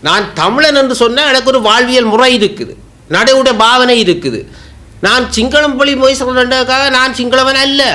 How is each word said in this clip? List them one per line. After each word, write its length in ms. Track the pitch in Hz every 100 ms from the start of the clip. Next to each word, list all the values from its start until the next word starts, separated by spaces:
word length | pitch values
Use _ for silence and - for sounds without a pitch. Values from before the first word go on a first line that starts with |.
| 147
நான் 200 | 185 190 -
தமிழன் 380 | 170 240 302 285
என்று 140 | 269 240
சொன்னா 220 | 233 247 302
எனக்கு 200 | 262 247
ஒரு 80 | 262 214
வாழ்வியல் 440 | 226 247 254 226
முறை 160 | 214 254 247
இருக்குது, 380 | 208 - 113 - - - -
நடைமுறை 380 | 170 226 262 262 226
பாவனை 320 | 220 254 247 240
இருக்குது. 360 | 196 170 135 110 - - - - - - 190
நான் 180 | 240 240 -
சிங்களம் 380 | 247 294 302 262
மொழி 160 | 277 269
மொழி 120 | 262 262
சொல்றேன்றதுக்காக 640 | 254 254 247 262 254 262 277 254
நான் 180 | 262 254
சிங்களவன் 420 | 247 254 262 269
அல்ல 180 | 277 277 262